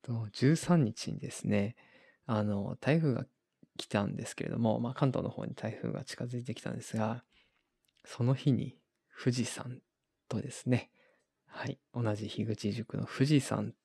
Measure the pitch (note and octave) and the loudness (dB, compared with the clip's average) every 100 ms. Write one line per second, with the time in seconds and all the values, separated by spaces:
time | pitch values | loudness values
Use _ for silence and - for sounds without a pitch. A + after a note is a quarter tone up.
0 | - A#2 G#2+ - C3 D#3+ - F3 A#2 - | -4 -4 -4 4 4 6 6 6 6 2
1 | - G2+ - - - G#2 G#2 - _ - | -6 -6 -6 -4 2 2 2 -4 _ -20
2 | _ _ - A2 G#2 G2+ F#2+ - - D#3+ | _ _ -2 0 2 0 -2 -2 2 4
3 | D#3 A2+ B2+ _ _ _ - - - G#2 | 4 0 -2 _ _ _ -16 -14 -2 0
4 | G2+ G2 A2+ - - - A2+ A#2 A#2 C3 | 0 -2 -8 -6 -4 0 2 2 -2 2
5 | C#3 B2 A2+ - A2 - A2 - - - | 2 2 -2 -4 -8 -6 -8 -6 -4 -6
6 | - - B2 B2 B2 - - A#2+ - A2 | -8 -8 -6 -6 -8 -8 -8 -8 -6 -2
7 | G#2+ A#2+ - _ _ _ _ _ _ _ | -2 -2 -10 _ _ _ _ _ _ _
8 | - - A#2+ C3+ C#3+ A#2+ B2 - _ _ | -12 0 2 2 2 2 0 -10 _ _
9 | _ - C3 B2 A2+ - B2 B2+ - _ | _ -2 0 2 0 -4 -10 -12 -16 _
10 | _ _ - A2+ B2+ - C3 B2 - _ | _ _ -6 -4 -4 -6 0 0 0 _
11 | _ _ _ _ _ - - - _ B2+ | _ _ _ _ _ -10 -8 -8 _ -4
12 | A2 G#2 G#2+ - A2 G#2+ G#2 A2+ A2 - | -2 -2 -4 -4 -2 -2 -2 -2 -4 -6
13 | - - C3+ D3 - A2 G#2+ - | -4 2 6 6 4 0 -2 -8